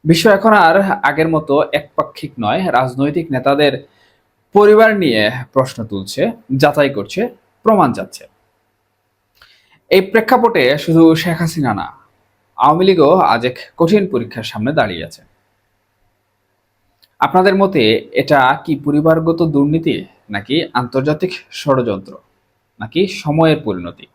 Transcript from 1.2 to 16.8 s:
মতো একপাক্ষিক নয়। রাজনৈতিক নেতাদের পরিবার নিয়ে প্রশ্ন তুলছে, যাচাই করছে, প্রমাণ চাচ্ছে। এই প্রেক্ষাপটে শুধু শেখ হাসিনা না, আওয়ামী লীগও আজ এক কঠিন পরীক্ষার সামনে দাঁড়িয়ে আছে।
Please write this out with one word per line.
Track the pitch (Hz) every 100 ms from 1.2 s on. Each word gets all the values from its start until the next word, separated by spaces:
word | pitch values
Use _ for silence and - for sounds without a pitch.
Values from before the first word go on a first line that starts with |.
| 160
মতো | 156 - 139 147
একপাক্ষিক | 143 - - 147 - 151 123
নয়। | 107 151 185
রাজনৈতিক | 127 127 127 143 170 165
নেতাদের | 131 135 - 190 139 - _ _ _ _ _ _
পরিবার | 202 208 214 220 208
নিয়ে | 160 110 104 123 123
প্রশ্ন | 135 131 -
তুলছে, | 110 101 95 - 208 226 _
যাচাই | 131 147 147 139
করছে, | 107 95 185 233 - _ _
প্রমাণ | 220 208 143
চাচ্ছে। | 104 92 - - _ _ _ _ _ _ _ _ _ _ _ _ _ _ _ _
এই | 190
প্রেক্ষাপটে | 190 226 220 247 226 170 127 147
শুধু | - 160 165
শেখ | 160 180 165
হাসিনা | 165 160 127
না, | 98 - - _ _ _ _ _
আওয়ামী | - 135 160
লীগও | 190 180 143 185
আজ | - 113
এক | 123 - - -
কঠিন | 170 208 185
পরীক্ষার | 120 117 123
সামনে | 107 107 117
দাঁড়িয়ে | 156 110 85
আছে। | 82 - _ _ _ _ _ _ _ _ _ _ _ _ _ _ _ _